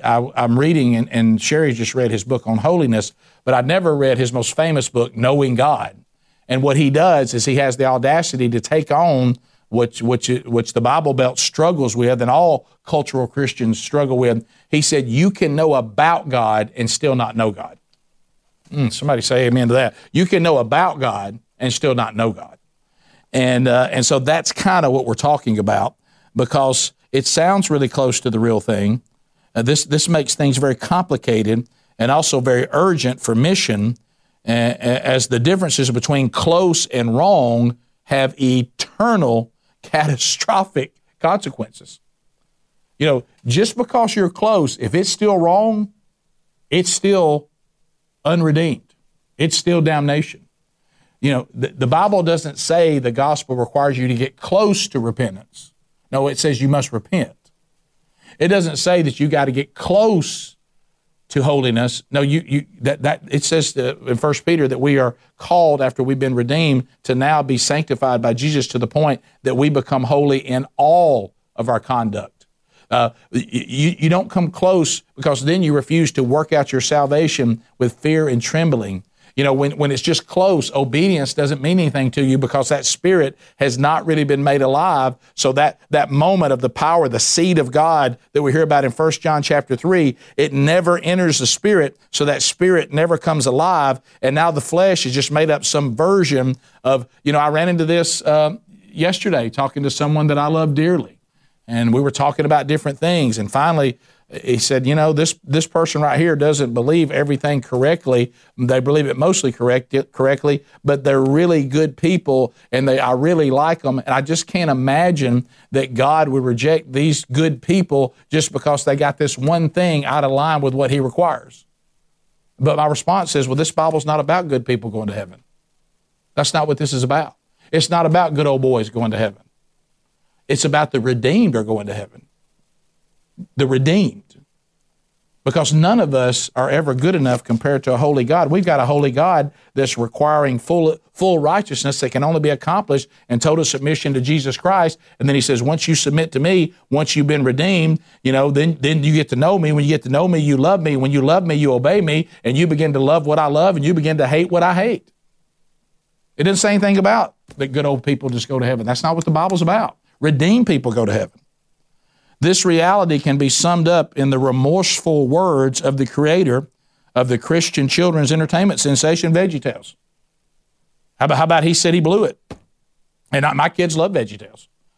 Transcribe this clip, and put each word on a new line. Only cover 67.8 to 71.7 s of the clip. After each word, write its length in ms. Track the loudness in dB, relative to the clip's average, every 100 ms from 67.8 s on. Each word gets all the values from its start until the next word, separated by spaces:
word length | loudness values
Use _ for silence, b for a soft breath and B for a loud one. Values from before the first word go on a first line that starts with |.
| -4 -2 -2 0
by 120 | 0
Jesus 340 | -2 -2 -2 -2
to 100 | -4
the 80 | -4
point 340 | -2 -2 -2 b b
that 120 | -4 0
we 140 | 0
become 360 | 0 -2 -2 0
holy 340 | 0 2 0
in 260 | -2 -6 -6 0
all 600 | 2 4 4 0 -4 _ _ -8
of 140 |
our 100 | -4